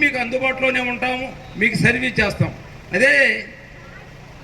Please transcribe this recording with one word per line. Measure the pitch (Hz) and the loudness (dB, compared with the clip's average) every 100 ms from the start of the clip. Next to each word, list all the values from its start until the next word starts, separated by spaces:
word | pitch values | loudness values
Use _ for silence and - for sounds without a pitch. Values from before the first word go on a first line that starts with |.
మీకు | 294 254 | 2 2
అందుబాటులోనే | 233 254 262 262 262 254 247 | -2 0 0 0 0 0 -2
ఉంటాము, | 247 254 254 269 - - 175 | -2 -2 -2 -6 -10 -12 0
మీకు | 220 196 | 0 4
సర్వీస్ | - 247 254 226 | 2 2 0 0
చేస్తాం. | 208 - 160 - - - - 180 | 0 2 0 -2 -14 -16 -4 4
అదే | 262 277 247 214 202 - - - - - - - - - | 6 6 4 2 -4 -14 -18 -18 -18 -18 -18 -18 -18 -18